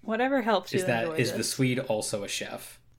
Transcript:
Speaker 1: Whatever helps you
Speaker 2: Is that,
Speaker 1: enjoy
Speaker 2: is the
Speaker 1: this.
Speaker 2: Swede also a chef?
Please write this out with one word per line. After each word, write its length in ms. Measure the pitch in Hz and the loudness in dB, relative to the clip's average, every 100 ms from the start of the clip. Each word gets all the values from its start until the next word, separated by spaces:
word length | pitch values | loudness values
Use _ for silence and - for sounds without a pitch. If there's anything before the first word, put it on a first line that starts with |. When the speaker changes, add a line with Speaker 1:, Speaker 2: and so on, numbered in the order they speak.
Speaker 1:
Whatever 380 | - 220 262 277 | -4 0 2 2
helps 300 | 220 214 208 | 4 2 2
you 60 | - | -2
Speaker 2:
Is 80 | 185 | 2
that, 180 | 117 113 | 2 0
Speaker 1:
enjoy 100 | 156 | 0
Speaker 2:
is 160 | 113 | 0
the 60 | 101 | 0
Speaker 1:
this. 120 | - | -2
Speaker 2:
Swede 300 | - 131 123 | 2 2 2
also 420 | - 110 104 107 | 0 -2 0 -4
a 60 | 101 | -4
chef? 500 | - - - - - - | -6 -6 -10 -14 -20 -20